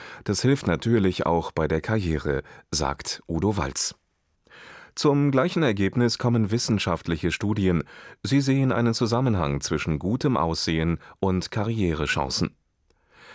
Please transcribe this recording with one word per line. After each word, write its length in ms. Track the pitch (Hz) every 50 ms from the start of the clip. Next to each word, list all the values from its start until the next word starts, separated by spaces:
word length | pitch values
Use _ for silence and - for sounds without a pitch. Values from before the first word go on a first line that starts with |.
| - - - - -
Das 160 | - 104 -
hilft 260 | - 127 139 139 - -
natürlich 580 | 85 76 - 113 117 113 98 95 87 - -
auch 260 | - 85 85 80 -
bei 180 | - - 80 76
der 100 | 82 80
Karriere“, 640 | - - 113 113 95 82 80 73 - 80 71 67 - - - - - _
sagt 540 | - 78 76 67 69 - - - - - - -
Udo 280 | 82 80 85 104 107
Walz. 400 | 95 73 67 69 - - - - - _ _ _ _ _ _ _ _ _ _ - - - - - - - - _
Zum 380 | - - 151 143 143 143 143
gleichen 320 | 135 131 131 180 - 170 160
Ergebnis 540 | 131 104 98 98 95 - 123 120 120 120 -
kommen 340 | - 123 117 117 110 95
wissenschaftliche 800 | 107 120 - - 113 98 - 95 85 80 - - 82 82 - 85
Studien. 520 | 80 - - 101 104 107 98 90 87 82 69 - - - - - - - -
Sie 180 | 101 131 143
sehen 320 | 139 135 135 135 135 131 107
einen 200 | 107 120 117 113
Zusammenhang 680 | - 123 110 117 117 131 131 110 92 80 71 71 69
zwischen 380 | - - 80 76 - - 80 73
gutem 360 | 80 90 110 127 - 151 127
Aussehen 640 | 73 78 82 82 - - - 82 80 80 85 82 78 - - - -
und 300 | - 95 92 90 87 -
Karrierechancen. 1040 | - 113 104 110 117 113 98 87 80 73 76 69 - 82 71 64 - - 78 - - _ _ _ _ _ _ _ _ _ _ _ _ - - - -